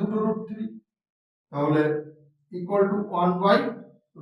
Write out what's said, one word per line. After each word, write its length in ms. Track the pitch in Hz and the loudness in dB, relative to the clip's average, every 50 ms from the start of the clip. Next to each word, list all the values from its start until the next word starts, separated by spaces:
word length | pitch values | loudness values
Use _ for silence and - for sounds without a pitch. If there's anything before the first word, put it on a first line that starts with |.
দুটো 160 | 208 208 220 214 - | -2 -2 -2 0 0
root 140 | 220 214 - - - | 0 -2 -4 -6 -8
three। 180 | 214 214 220 - - - - _ _ _ _ _ _ _ _ _ _ _ _ _ | -10 -8 -10 -10 -12 -14 -20 _ _ _ _ _ _ _ _ _ _ _ _ _
তাহলে 320 | 143 143 147 151 151 156 151 151 151 151 - - - - - _ _ _ _ _ 180 180 | -6 -2 0 2 4 4 2 2 0 -4 -6 -10 -16 -20 -20 _ _ _ _ _ -10 -8
equal 260 | 175 180 202 202 196 196 | -4 0 2 2 2 2
to 60 | 208 208 - - 185 170 | 2 0 -2 -2 -2 0
one 120 | 175 180 180 180 190 | 2 2 2 2 4
by 140 | 202 220 240 - - - - - - - _ _ _ _ 165 | 4 4 4 2 0 -6 -10 -14 -20 -20 _ _ _ _ -10